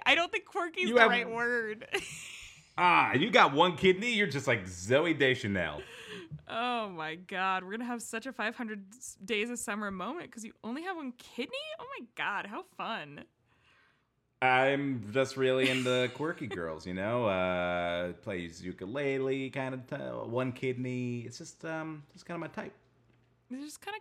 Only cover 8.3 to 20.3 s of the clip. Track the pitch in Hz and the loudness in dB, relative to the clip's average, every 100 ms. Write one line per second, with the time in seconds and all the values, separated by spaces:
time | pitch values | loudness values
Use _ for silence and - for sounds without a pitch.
8.3 | - 214 233 233 214 190 240 - - 190 | -4 -6 -4 -8 -8 -12 -16 -16 -16 -4
9.3 | 208 226 240 - 208 208 190 185 330 208 | -2 -2 -4 -6 -4 -4 -6 -6 -8 -10
10.3 | 226 214 - 214 262 349 349 269 240 - | -12 -14 -12 -10 -8 -8 -8 -10 -12 -16
11.3 | - 277 539 622 640 480 539 240 - 156 | -10 -8 -8 -10 -12 -12 -14 -14 -6 -4
12.3 | 202 196 247 370 - 185 220 147 147 - | -4 -6 -10 -14 -10 -8 -8 -10 -16 -20
13.3 | _ _ _ _ _ _ _ _ _ _ | _ _ _ _ _ _ _ _ _ _
14.3 | _ 127 127 135 139 139 127 101 120 131 | _ 4 6 4 2 0 -4 0 2 2
15.3 | - 131 131 131 131 127 127 127 123 151 | 2 2 4 4 2 2 2 0 -2 -6
16.3 | 175 135 95 82 80 92 92 101 123 113 | -4 -6 -6 -6 -6 -6 -4 -2 2 2
17.3 | 95 92 90 90 87 87 87 90 87 - | 2 2 2 0 0 0 0 -2 -6 -6
18.3 | 92 85 80 90 90 92 131 143 135 135 | -6 -6 -10 -10 -8 -8 -4 -2 0 0
19.3 | 135 131 139 131 131 117 139 131 117 113 | -2 -4 -6 -6 -6 -8 -8 -8 -8 -4